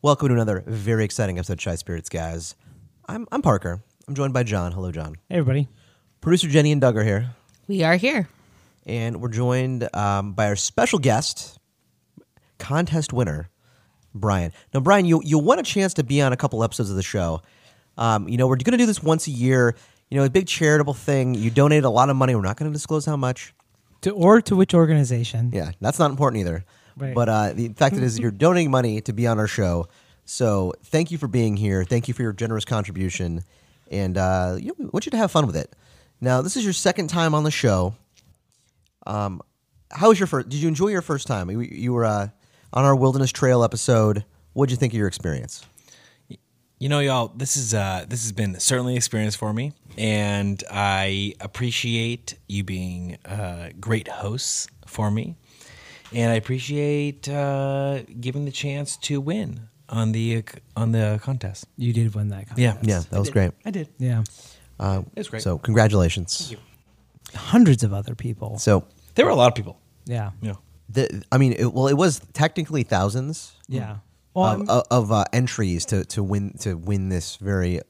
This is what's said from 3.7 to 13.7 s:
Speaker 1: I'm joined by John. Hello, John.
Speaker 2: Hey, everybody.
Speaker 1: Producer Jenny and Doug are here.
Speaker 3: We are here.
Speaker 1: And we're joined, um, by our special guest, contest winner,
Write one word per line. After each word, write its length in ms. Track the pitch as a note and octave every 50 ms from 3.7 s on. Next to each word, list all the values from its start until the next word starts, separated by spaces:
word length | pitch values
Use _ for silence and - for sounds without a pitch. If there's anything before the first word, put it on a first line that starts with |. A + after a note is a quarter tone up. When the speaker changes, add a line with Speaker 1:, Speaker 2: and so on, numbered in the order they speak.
| F2 G2 - _ _ _ _
Speaker 1:
I'm 80 | - C#3+
joined 180 | C3+ C#3 C#3
by 120 | B2+ B2+ B2
John. 260 | A2 G#2 G2 F2 F2
Hello, 200 | F2 F#2+ F#2 F#2
John. 240 | E2 E2 D#2 - D#2+ F2 _ _
Speaker 2:
Hey, 80 | F3+ F3
everybody. 300 | D3+ B2+ C3 C#3+ C#3+ B2+ _ _ _ _ _ _ _ _ _ _
Speaker 1:
Producer 280 | - D3+ F3 F3+ - D#3
Jenny 220 | C#3 D#3 D3 D3+
and 80 | D3+ C#3+
Doug 160 | C3 B2+ A2+
are 60 | G#2+ G#2+
here. 260 | A2 G2+ G2+ A#2+ B2+ A#2+ _ _ _ _ _ _
Speaker 3:
We 160 | - G3+ F#3+
are 140 | E3 D#3+ E3+
here. 320 | F3+ F#3 C4 D#4 B3 F3 - _ _ _ _ _ _ _ _ _ _ _
Speaker 1:
And 340 | - A2+ A#2 A2+ A#2 A#2 F2
we're 100 | A#2+ B2
joined, 600 | A2 A2+ B2 B2 B2 B2+ B2+ C3 C3 B2 A#2 - -
um, 360 | - G#2 G2+ G2+ G2 G2 G2+
by 140 | F#2+ G#2 A2
our 80 | G#2 G2+
special 420 | G2 - - - - A#3 A3+ - F#3
guest, 580 | B2+ C3 G#2+ A2+ D3+ - - - - - - _ _ _ _ _ _ _ _ _ _ _ _ - _ _ _ _ _ _ _ _
contest 540 | - - C3+ D#3 F3 - D3+ E3 D3 -
winner, 380 | - A#2+ B2 F2 D2 D2+ D#2+ F2+ _ _ _ _